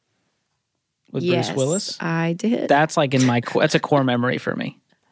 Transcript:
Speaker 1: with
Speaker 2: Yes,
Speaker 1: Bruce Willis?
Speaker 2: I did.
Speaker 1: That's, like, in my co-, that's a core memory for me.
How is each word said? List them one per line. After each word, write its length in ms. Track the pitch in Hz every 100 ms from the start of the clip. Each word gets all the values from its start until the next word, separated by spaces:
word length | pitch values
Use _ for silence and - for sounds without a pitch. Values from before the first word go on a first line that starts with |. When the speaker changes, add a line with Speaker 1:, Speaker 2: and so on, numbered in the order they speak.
| _ _ _ _ _ _ _ _ _ _ _
Speaker 1:
with 100 | 139
Speaker 2:
Yes, 260 | 175 175 160
Speaker 1:
Bruce 80 | -
Willis? 400 | 131 185 - -
Speaker 2:
I 320 | 170 165 165
did. 360 | 170 214 240 -
Speaker 1:
That's, 280 | 143 156 -
like, 160 | 143
in 100 | 131 131
my 140 | 120
co-, 180 | 117 -
that's 160 | 156 -
a 40 |
core 240 | - 147
memory 360 | 131 123 123 -
for 160 | - -
me. 240 | - - _ _ _